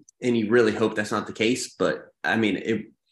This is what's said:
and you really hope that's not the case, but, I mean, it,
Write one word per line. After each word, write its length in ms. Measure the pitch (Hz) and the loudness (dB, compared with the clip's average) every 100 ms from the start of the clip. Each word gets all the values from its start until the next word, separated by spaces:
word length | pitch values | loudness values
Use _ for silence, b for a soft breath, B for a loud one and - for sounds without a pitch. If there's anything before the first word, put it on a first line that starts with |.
| - _ | -14 _
and 120 | 123 | -2
you 140 | 117 104 | 0 4
really 240 | 120 110 | 4 4
hope 220 | 104 107 | 2 0
that's 180 | - 104 | -2 -4
not 140 | 107 98 | -4 -6
the 80 | |
case, 400 | - 113 127 - | -2 0 0 -6
but, 320 | - 90 - - _ | -2 -2 -2 -10 _
I 120 | 78 107 | -2 0
mean, 200 | 107 92 | 0 0
it, 300 | - 110 - _ _ | -2 -4 -6 _ _